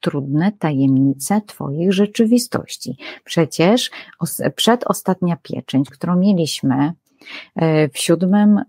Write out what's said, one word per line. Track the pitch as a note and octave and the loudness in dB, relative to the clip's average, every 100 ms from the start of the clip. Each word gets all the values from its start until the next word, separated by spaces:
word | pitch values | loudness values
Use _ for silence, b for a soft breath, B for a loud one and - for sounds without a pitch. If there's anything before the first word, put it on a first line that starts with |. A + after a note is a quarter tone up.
trudne | F3 C#3+ C#3 D3 F#3+ | -6 -4 -2 0 0
tajemnice | G#3 D#3+ C3+ C3+ C3 C#3 C3+ - G#3 G#3 | -2 -2 0 2 4 2 0 -2 -2 -4
twoich | - D3 D3 F#3 | -10 -8 -2 0
rzeczywistości”. | F#3+ G#3 G#3 A3 A#3+ A#3+ - - - - - B B | 0 0 2 2 2 0 -6 -8 -14 -12 -14 B B
Przecież | - - D#3 - E3+ B3 - B B B | -6 -2 0 2 2 2 0 B B B
os-, | F3 - - - | -8 -4 -6 -2
przedostatnia | - B3 - G3 - F#3 F3 E3 | 0 0 0 -4 -4 -2 -2 -4
pieczęć, | - - - C3 C#3+ | -8 -12 -4 -2 -2
którą | - F3 F3+ | -4 -2 0
mieliśmy, | G3 F#3 D#3 - C3+ C#3 D3 E3+ _ B B B B - | 2 2 0 -2 -2 0 -2 -4 _ B B B B -2
e, | E3 D#3 D3+ | 2 2 0
w | - | -2
siódmym, | - E3 F3+ G#3 G#3 G3+ | 0 0 2 4 4 4